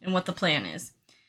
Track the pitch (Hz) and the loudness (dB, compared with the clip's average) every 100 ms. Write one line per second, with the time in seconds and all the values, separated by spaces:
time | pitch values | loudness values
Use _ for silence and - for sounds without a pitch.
0 | 185 185 175 175 180 147 92 80 - - | 0 0 0 0 2 2 0 -6 -12 -18
1 | _ _ | _ _